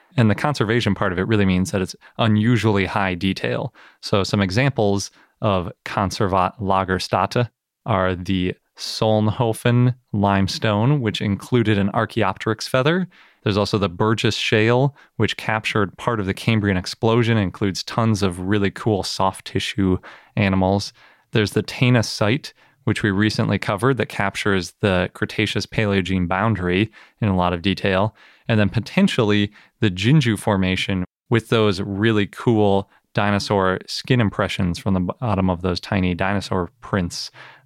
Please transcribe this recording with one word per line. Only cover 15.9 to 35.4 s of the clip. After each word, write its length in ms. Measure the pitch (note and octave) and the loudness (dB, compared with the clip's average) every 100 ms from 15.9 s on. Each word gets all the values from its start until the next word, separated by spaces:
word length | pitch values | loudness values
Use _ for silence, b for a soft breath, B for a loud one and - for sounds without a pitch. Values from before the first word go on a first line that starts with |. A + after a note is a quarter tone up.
| - | -4
part 220 | - A#2 | -4 -2
of 60 | F#2+ | -2
the 80 | |
Cambrian 420 | F#2+ - A2 G2+ F#2 | -4 0 0 2 0
explosion, 640 | F2+ - A#2 A#2 A2+ A2+ | -4 -2 2 2 2 2
includes 460 | F#2 - G2+ E2+ | 0 -2 -4 -4
tons 380 | - - A2+ G#2 | -6 -2 0 2
of 160 | G2 F2 | 0 -2
really 280 | F#2 G#2 G2 | -2 0 0
cool 320 | - - G2+ | -2 -2 -2
soft 460 | F2+ - F#2+ - - | -2 -2 -2 -4 -6
tissue 500 | G2 - - F#2+ F#2 B B B - | -6 -4 -2 0 0 B B B -2
animals. 560 | G2+ F#2+ F#2 G2+ - - b b b | 0 2 2 0 -4 -14 b b b
There's 200 | A#2+ G2+ | -2 0
the 120 | - | -2
Tana 400 | F#2+ - B2 B2 | -4 0 2 2
site, 500 | G#2+ - G#2 C3 - - b b | 0 -2 0 -2 -6 -20 b b
which 180 | - G#2 | -4 0
we 80 | G#2+ | 0
recently 480 | G2 G#2+ - G#2+ G2+ | 2 0 0 0 -2
covered, 380 | - G2+ B2 B2 | -2 -2 0 0
that 120 | G#2+ | -2
captures 640 | - G2+ - G#2+ F#2+ F2 - | -2 -4 -2 -2 0 -2 -4
the 280 | G#2+ F#2 F#2 | 0 0 0
Cretaceous 520 | - G#2+ - G#2+ G#2+ - | -4 -6 -2 -2 -2 -6
Paleogene 640 | - G#2 G2 F2+ F#2+ F2 | -2 0 0 0 0 0
boundary 640 | F#2 A2+ G2+ F2+ F2+ A2 B B B | 0 0 0 0 0 0 B B B
in 80 | G#2+ | -2
a 80 | F#2 | 2
lot 160 | F2+ | 0
of 80 | F2+ | 0
detail. 520 | F#2+ F#2 G2+ F#2 G#2 - b b b | -2 -2 0 0 0 -4 b b b
And 100 | A2+ | 2
then 80 | G2+ | 2
potentially 840 | - - - G3 - G#2+ G#2 G2+ b b - | 0 -4 0 2 2 2 2 0 b b -2
the 100 | A2 | -2
Jinju 480 | F2+ G#2 D#3 A#2+ G2 | 0 2 4 4 0
Formation 680 | - G2 F#2 F#2 - F#2+ F2+ _ - | 0 0 0 0 -2 -4 -6 _ -2
with 180 | A#2 A2 | -2 2
those 320 | A#2 G#2+ F2+ | 2 2 0
really 480 | G#2 G2 A2 G#2+ G2+ | -4 -2 2 2 0
cool 600 | - - A2 G#2 G2 - b b - | -2 0 4 4 2 -2 b b -2
dinosaur 640 | G#2 G2+ - G2+ F#2 F#2 - | 0 0 0 0 0 -2 -6
skin 340 | - - B2+ | -8 -2 0
impressions 560 | G#2 - G2 - F#2 F2 | 0 0 -4 -2 -2 -2
from 160 | - | -2
the 60 | F#2+ | -2
bottom 500 | F2 - A#2+ F#2+ | -2 -4 -4 0